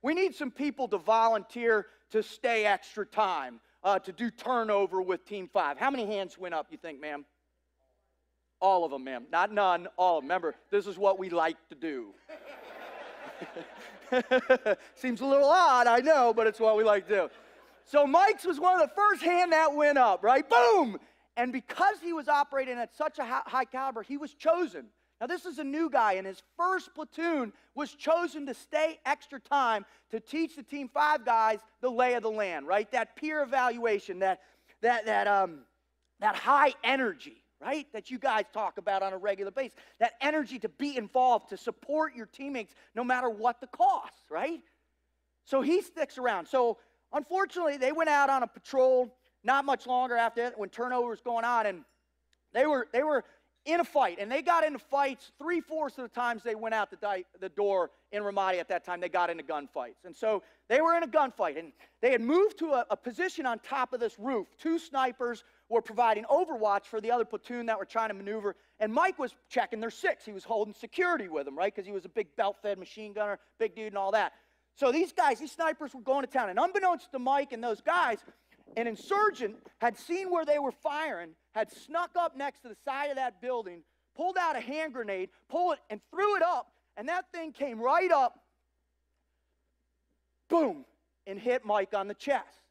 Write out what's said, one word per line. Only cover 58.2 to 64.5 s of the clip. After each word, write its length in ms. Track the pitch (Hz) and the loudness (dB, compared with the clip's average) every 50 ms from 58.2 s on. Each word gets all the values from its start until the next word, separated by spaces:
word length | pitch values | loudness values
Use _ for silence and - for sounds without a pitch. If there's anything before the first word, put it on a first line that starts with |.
Ramadi 380 | 208 202 202 196 196 190 185 180 | -6 -2 -2 0 0 0 0 -2
at 80 | 165 | -2
that 160 | - 185 170 _ | -4 -4 -4 _
time, 160 | - 180 175 | -6 -8 -6
they 100 | 180 175 | -6 -2
got 200 | 180 180 175 170 | 0 0 0 0
into 140 | 170 165 147 | -2 -6 -8
gunfights. 600 | 135 160 147 143 131 _ 151 127 120 - _ _ | -8 -8 -8 -8 -8 _ -10 -10 -10 -14 _ _
And 100 | 180 160 | -20 -12
so 280 | - - 220 214 190 - _ _ _ _ | -4 -2 0 0 0 -4 _ _ _ _
they 140 | _ 220 277 | _ 2 4
were 140 | 320 330 339 | 4 4 4
in 80 | 339 339 | 2 2
a 40 | |
gunfight, 500 | 269 214 302 285 254 - - 202 165 135 | 2 2 2 2 2 0 -2 -2 -2 -2
and 140 | 151 170 156 - _ - _ _ _ | -6 -12 -14 -18 _ -20 _ _ _
they 100 | - 247 | 2 2
had 100 | 262 233 | 4 4
moved 380 | 226 233 302 359 403 427 - - | 2 2 4 4 4 4 2 -2
to 140 | 320 320 285 | -2 0 0
a, 120 | 247 240 _ | 0 0 _
a 80 | 214 | -4
position 480 | - _ 247 233 233 349 381 - - 285 | -4 _ -12 -4 -2 -4 -4 -2 -4 -4
on 140 | 254 233 214 | -4 -4 -4
top 340 | _ - 269 277 254 - 254 | _ -6 -2 -2 -2 -2 -2
of 60 | 240 | -4
this 200 | 233 214 - - | -4 -4 -6 -6
roof. 280 | 202 262 269 220 190 _ | -6 -4 -4 -4 -4 _